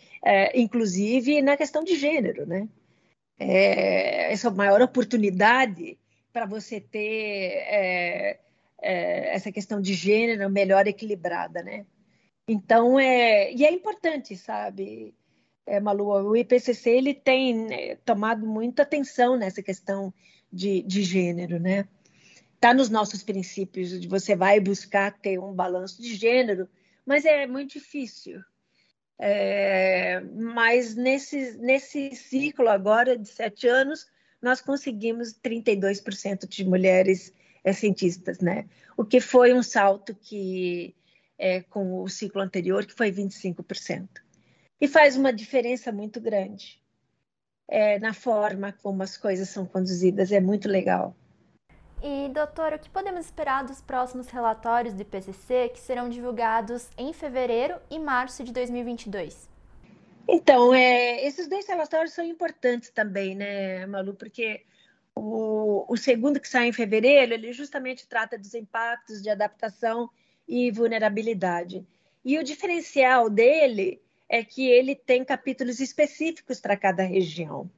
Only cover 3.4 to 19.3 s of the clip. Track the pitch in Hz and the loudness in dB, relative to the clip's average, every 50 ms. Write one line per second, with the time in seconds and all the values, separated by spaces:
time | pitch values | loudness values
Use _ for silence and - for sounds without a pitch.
3.4 | - - - 190 196 - - - - 98 - 95 95 - - - 82 - 214 196 | -2 0 2 4 4 4 4 2 2 2 2 2 0 0 0 -2 -2 -2 -2 -2
4.4 | - 226 190 190 202 196 196 214 254 254 - 247 233 - 240 226 208 202 185 185 | -2 -2 0 2 4 6 6 6 6 4 2 -2 -2 0 0 0 2 2 2 4
5.4 | 202 220 240 262 262 233 180 165 170 - - _ _ _ _ _ _ _ - 240 | 4 4 4 4 2 0 -2 -8 -12 -16 -16 _ _ _ _ _ _ _ -8 -8
6.4 | 226 196 208 220 - - 233 202 202 _ - 214 208 214 220 220 214 208 202 196 | -8 -8 -8 -12 -12 -12 -14 -14 -12 _ -8 -8 -6 -6 -6 -6 -6 -6 -6 -6
7.4 | 190 180 196 190 - - 208 202 190 185 180 180 175 175 - - 101 101 - _ | -6 -4 -6 -6 -4 -2 0 0 0 0 0 -2 -2 -4 -4 -4 -4 -6 -6 _
8.4 | _ _ _ _ _ _ _ - - - 185 175 170 180 170 - - - - 196 | _ _ _ _ _ _ _ -6 -4 -2 -2 -2 -2 -2 -2 -2 -2 -4 -4 -4
9.4 | - 208 190 208 196 - 220 202 190 190 196 165 160 196 208 220 233 233 226 202 | -6 -8 -8 -10 -8 -6 -6 -4 -2 -2 -2 -2 2 2 2 2 2 0 -2 -2
10.4 | 196 196 196 196 196 190 190 196 202 208 196 - 226 214 208 175 160 180 170 175 | -2 0 0 2 2 4 4 4 4 2 0 -6 -6 -8 -8 -6 -6 -6 -6 -6
11.4 | 175 165 165 175 175 196 208 208 196 _ _ _ _ _ _ _ _ _ _ _ | -8 -8 -10 -12 -12 -12 -14 -14 -16 _ _ _ _ _ _ _ _ _ _ _
12.4 | _ - 220 202 - - 220 233 233 247 262 269 269 262 254 247 240 226 214 208 | _ -4 -4 -2 2 4 4 6 6 6 6 6 6 6 6 6 6 6 6 4
13.4 | 196 - - 240 285 311 349 359 - 427 - - - 330 311 269 - - 196 180 | 4 2 2 4 4 4 4 2 -2 -6 -6 -2 -2 -2 -2 -4 -8 -10 -14 -14
14.4 | - - 214 208 208 196 196 196 190 208 214 226 107 - - _ _ _ _ _ | -10 -8 -8 -6 -6 -8 -8 -10 -10 -10 -12 -14 -16 -18 -20 _ _ _ _ _
15.4 | _ _ _ _ - - 202 202 208 208 202 202 202 208 202 196 196 208 214 233 | _ _ _ _ -6 -2 -2 0 0 0 0 0 0 2 2 2 2 2 2 2
16.4 | 240 - 247 247 - 254 233 - - 233 233 254 262 285 277 - - 269 262 262 | 4 4 2 2 2 0 -4 0 2 2 4 4 4 2 -2 0 2 2 2 4
17.4 | 262 254 233 220 220 220 123 - - - - - - - 220 202 214 220 233 214 | 2 0 0 -2 -4 -6 -8 -8 -8 -8 -10 -6 -2 0 0 0 0 -2 -2 -2
18.4 | 220 220 214 214 226 240 247 - 277 285 311 294 269 - - - 247 247 | -4 -4 -4 -4 -4 -2 2 0 0 2 0 -4 -4 -2 0 2 2 2